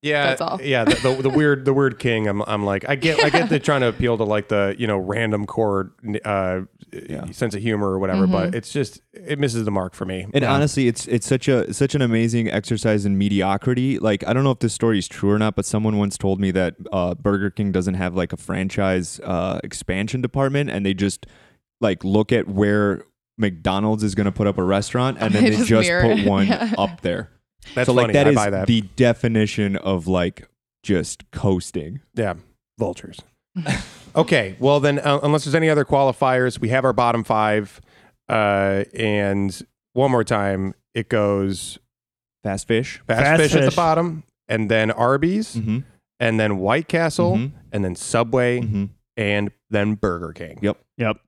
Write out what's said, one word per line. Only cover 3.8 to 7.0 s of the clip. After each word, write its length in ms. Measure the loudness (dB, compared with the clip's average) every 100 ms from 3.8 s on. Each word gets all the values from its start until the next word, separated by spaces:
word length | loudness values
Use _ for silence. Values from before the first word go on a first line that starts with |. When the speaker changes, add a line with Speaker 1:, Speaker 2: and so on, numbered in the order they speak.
Speaker 1:
to 60 | 0
appeal 300 | 0 -2 0
to, 80 | 0
like, 240 | 0 0
the, 260 | 0 0 -2
you 80 | -2
know, 120 | -2
random 480 | -2 -2 -2 -2 -4
core, 480 | -2 0 0 -2 _ -8 -6 -2
uh, 360 | -2 -2 -4 -6 _ -18
Speaker 3:
Yeah. 400 | -18